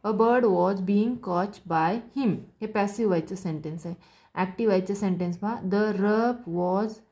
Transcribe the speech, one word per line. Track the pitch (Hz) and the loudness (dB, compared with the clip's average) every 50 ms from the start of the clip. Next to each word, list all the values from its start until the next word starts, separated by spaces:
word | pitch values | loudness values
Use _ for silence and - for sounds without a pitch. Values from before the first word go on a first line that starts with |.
| - | -2
A | 208 | -2
bird | 220 196 226 233 247 247 240 | 2 4 4 6 6 4 4
was | 214 180 175 175 185 202 190 | 4 4 4 4 2 2 0
being | 185 185 202 208 214 240 | 0 2 2 2 2 2
caught | 247 240 - 196 175 175 190 202 - - _ 170 | -2 -4 -4 -2 -2 0 -2 -2 -6 -14 _ -2
by | 165 160 160 170 202 240 233 - _ 277 | 0 2 2 2 0 -2 -6 -8 _ 0
him. | 269 214 156 123 - - _ _ | 0 0 0 0 -6 -16 _ _
हे | 214 | -10
पॅसिव्ह | 214 214 214 202 202 208 - 233 208 | -4 0 0 0 0 0 0 0 2
व्हायचं | 180 165 160 - 196 | 2 0 0 -4 -10
सेंटेन्स | 185 - 180 156 151 156 151 160 165 - | -8 -6 -6 -6 -6 -6 -8 -10 -8 -10
आहे. | 170 175 - _ _ _ _ _ _ _ | -10 -12 -12 _ _ _ _ _ _ _
ॲक्टिव्ह | 170 185 190 180 - 233 214 190 | -4 -4 -4 -2 0 2 2 2
व्हायचं | 185 185 - 202 | 2 2 -2 -4
सेंटेन्स | 202 208 190 180 170 180 175 175 | -2 0 -2 0 0 -2 -4 -4
पहा, | 175 202 208 233 - | -4 -4 -6 -6 -4
the | - 185 196 208 214 214 202 190 | -2 0 0 2 2 0 0 0
rope | 196 208 214 220 233 240 247 247 - 170 170 | 2 2 2 2 2 0 0 -2 -6 -6 -4
was | 175 180 180 185 196 214 220 220 - _ _ | -2 0 0 0 0 -2 -2 -6 -12 _ _